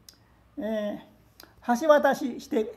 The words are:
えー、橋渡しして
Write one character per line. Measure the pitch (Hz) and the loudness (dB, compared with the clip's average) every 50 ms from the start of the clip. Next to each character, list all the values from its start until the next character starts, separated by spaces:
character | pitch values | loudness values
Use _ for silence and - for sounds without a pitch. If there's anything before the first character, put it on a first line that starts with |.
| _ - - _ _ _ _ _ _ _ - | _ -20 -20 _ _ _ _ _ _ _ -12
え | - 202 214 220 214 208 208 - - - - _ _ _ _ _ - - - _ - | -10 -6 -4 -4 -4 -4 -6 -8 -10 -14 -20 _ _ _ _ _ -20 -20 -20 _ -10
ー、 | - - 240 233 | -2 -2 -2 0
橋 | 320 | 4
渡 | 311 294 285 294 269 254 | 6 6 6 6 2 0
し | - 302 240 - - | 0 -4 -6 -8 -8
し | - | -8
て | - - 220 220 - - | -4 -4 -2 -2 -4 -8